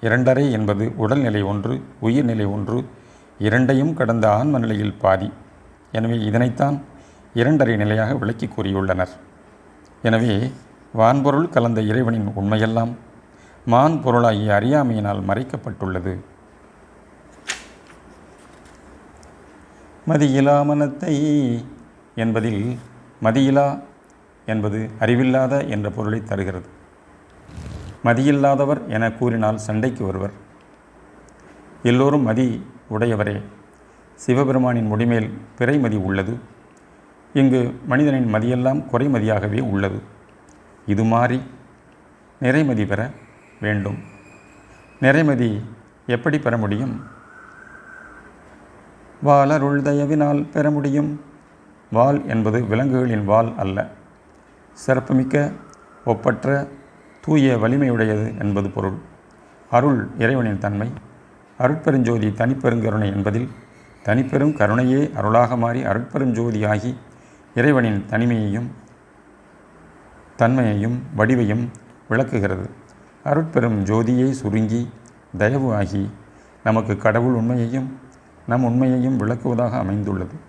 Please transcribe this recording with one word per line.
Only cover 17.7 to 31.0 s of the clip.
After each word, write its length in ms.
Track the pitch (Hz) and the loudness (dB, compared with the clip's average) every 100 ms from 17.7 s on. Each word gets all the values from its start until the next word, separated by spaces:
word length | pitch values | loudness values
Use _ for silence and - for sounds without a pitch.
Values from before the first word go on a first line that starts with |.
| - - - - - - - - - - - - - - - - - - - - - - - - | -20 -20 -20 -20 -20 -20 -20 -20 -20 -20 -20 -20 -20 -20 -20 -20 -20 -20 -20 -20 -20 -20 -12 -2
"மதியிலா 580 | 156 147 135 139 143 | 2 4 4 4 4
மனத்தை" 500 | 147 147 147 143 180 143 151 147 131 117 117 - - - - | 2 0 -2 -4 -4 -2 2 2 0 -2 -6 -18 -20 -20 -18
என்பதில் 640 | - 113 113 113 104 110 123 - - - - | -4 -2 0 -2 -2 -4 -6 -12 -20 -20 -4
மதியிலா 560 | 110 117 135 139 143 139 - - _ - - _ - | 0 2 4 4 2 -2 -12 -20 _ -20 -20 _ -6
என்பது 440 | 110 104 104 110 110 | -2 -2 -4 -8 -2
அறிவில்லாத 680 | 110 120 131 131 131 139 | 2 4 4 2 2 -2
என்ற 260 | 143 107 104 | -2 -4 -4
பொருளை 320 | 101 107 110 | -4 -4 -4
தருகிறது. 460 | 107 98 95 90 - - - - - - - - - - - - - - | -4 -4 -4 -6 -12 -20 -20 -20 -20 -20 -20 -20 -20 -18 -16 -16 -16 -4
மதியில்லாதவர் 840 | 117 120 135 143 139 139 139 143 120 | 0 2 4 4 4 2 2 0 -2
என 260 | 110 113 | -2 -2
கூறினால் 460 | 110 123 113 110 107 | -2 -2 0 0 -2
சண்டைக்கு 460 | 110 107 123 120 | -4 -2 -2 -4
வருவர். 280 | 98 95 98 - - - - - - - | -6 -4 -6 -10 -20 -20 -20 -20 -20 -20